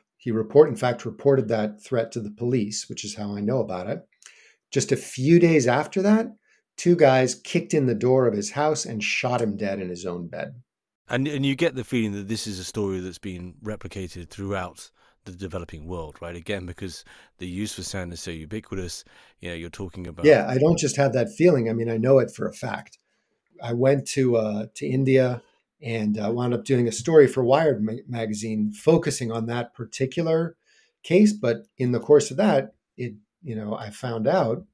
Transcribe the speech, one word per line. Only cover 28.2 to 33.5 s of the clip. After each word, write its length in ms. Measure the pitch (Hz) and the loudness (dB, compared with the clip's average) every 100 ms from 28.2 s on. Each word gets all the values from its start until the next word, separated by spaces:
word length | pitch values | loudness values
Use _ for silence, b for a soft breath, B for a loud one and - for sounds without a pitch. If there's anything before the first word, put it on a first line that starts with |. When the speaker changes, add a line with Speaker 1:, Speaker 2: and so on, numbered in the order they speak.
| 110 104 113 107 104 | -4 -4 -4 -2 -2
Speaker 1:
focusing 600 | - 156 165 156 - 120 | 0 4 4 4 -4 -4
on 140 | 113 113 | -4 -4
that 260 | 120 120 | -4 -6
particular 840 | - 113 - 131 170 165 160 165 - _ _ _ _ | -10 -12 -4 -4 -2 0 0 0 -8 _ _ _ _
case. 280 | - 180 208 | 2 6 6
But 340 | 208 120 113 - - | 4 0 -2 -4 -4
in 140 | 123 | 0
the 80 | 117 | 0
course 300 | - 147 - | 6 6 6
of 60 | 135 | 0
that, 380 | 208 143 - _ _ - | 2 2 0 _ _ -10
it, 160 | 120 104 _ _ | -10 -10 _ _
you 140 | 147 | -10